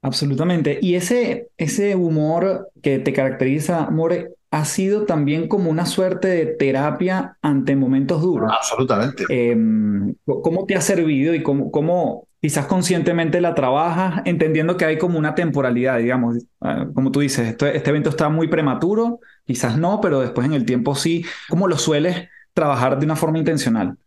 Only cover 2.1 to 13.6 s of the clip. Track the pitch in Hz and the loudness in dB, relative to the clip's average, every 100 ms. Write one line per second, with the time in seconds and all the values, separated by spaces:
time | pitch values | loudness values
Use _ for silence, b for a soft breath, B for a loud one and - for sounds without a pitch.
2.1 | 156 151 170 185 185 - _ 143 135 139 | 0 0 0 0 -2 -6 _ -2 0 0
3.1 | 135 135 131 131 143 151 170 151 156 165 | 0 -2 0 0 0 0 -2 0 0 0
4.1 | 175 - - _ 151 151 - 190 208 208 | -2 -6 -16 _ -4 -2 -2 0 0 0
5.1 | 165 143 156 160 202 175 156 175 - 185 | 0 0 0 0 0 0 0 -2 0 0
6.1 | 185 190 175 156 156 139 135 147 143 180 | 0 0 0 0 0 0 2 0 0 0
7.1 | 185 - - 156 139 131 139 131 135 139 | 0 -4 -4 0 0 2 2 4 2 2
8.1 | 160 170 156 110 113 - 117 127 107 120 | 0 2 0 0 0 -2 -2 0 2 0
9.1 | - - 127 120 117 113 110 107 101 98 | -2 -2 0 2 2 2 2 0 0 -2
10.1 | - - 135 - 165 190 190 151 190 160 | -6 -4 -2 0 -2 0 -2 2 2 2
11.1 | 143 143 165 - 139 - 156 156 180 147 | 2 2 0 0 0 0 -2 0 0 0
12.1 | - - _ 151 147 139 190 - 180 147 | -4 -14 _ -2 -2 0 0 2 0 2
13.1 | 170 165 175 175 - | 0 2 2 0 0